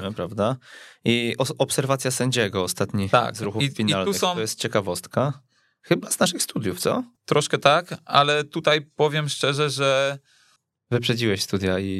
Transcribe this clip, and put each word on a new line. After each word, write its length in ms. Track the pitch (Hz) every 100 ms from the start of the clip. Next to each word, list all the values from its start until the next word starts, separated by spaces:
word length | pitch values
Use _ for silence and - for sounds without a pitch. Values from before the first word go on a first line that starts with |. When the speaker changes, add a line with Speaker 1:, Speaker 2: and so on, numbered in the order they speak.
Speaker 1:
Tak. 120 | 98
Speaker 2:
prawda? 420 | 107 90 - 104 131 - - - -
I 300 | - 120 117 -
os-, 160 | 131 -
obserwacja 520 | 131 - 131 135 131
sędziego, 520 | 127 127 123 104 98
ostatni 480 | 90 - - 104 95
Speaker 1:
Tak. 260 | 123 117 107
Speaker 2:
z 40 |
ruchów 200 | 104 107
Speaker 1:
I, 40 | 139
i 20 |
tu 40 | 135
Speaker 2:
finalnych, 400 | 107 98 95 92
Speaker 1:
są 180 | 185
Speaker 2:
to 60 | 175
jest 180 | 110 -
ciekawostka. 800 | 113 110 98 87 - - 135 - _ _ _ _
Chyba 280 | - 175 180
z 80 | -
naszych 240 | 185 170
studiów, 380 | - - 110 90
co? 240 | - 240 254 _
Speaker 1:
Troszkę 340 | - 151 147 139
tak, 360 | 139 151 180 160
ale 400 | - 139 143 147
tutaj 360 | 147 170 160 151
powiem 480 | 143 - 151 151 151
szczerze, 420 | - 135 139 151
że 480 | 131 139 135 139 139 _ _ _ _ _ _ -
Speaker 2:
Wyprzedziłeś 520 | 120 120 113 117 98
studia 360 | - 101 95 92
i 200 | 98 95